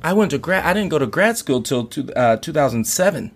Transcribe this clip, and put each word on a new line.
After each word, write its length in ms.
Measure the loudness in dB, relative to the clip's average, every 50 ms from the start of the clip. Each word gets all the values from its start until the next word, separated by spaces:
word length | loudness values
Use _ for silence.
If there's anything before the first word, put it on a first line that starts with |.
I 100 | -2 0 2
went 160 | 2 2 2
to 80 | 0 -4
grad, 260 | -2 -2 -2 0 0
I 80 | 0
didn't 160 | 0 0 0 0
go 80 | 0 0
to 80 | 0
grad 300 | 0 2 2 2 2 2
school 240 | -2 -2 0 -2 0
till 220 | 0 -2 -2 -2 -2
two, 240 | -4 -6 -8 -8 -4 -2
uh, 220 | 2 4 4 2
two 160 | 2 -2 -4
thousand 320 | 0 0 0 2 0 0 -2
seven. 460 | -2 0 2 2 2 0 0 -8 -10 -14